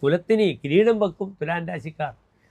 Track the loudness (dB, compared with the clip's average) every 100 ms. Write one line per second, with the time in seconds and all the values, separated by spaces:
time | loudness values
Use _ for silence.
0 | 0 0 2 2 2 0 0 4 4 2
1 | -2 -4 -10 -8 -6 -6 -6 -10 -12 -8
2 | -10 -10 _ _ _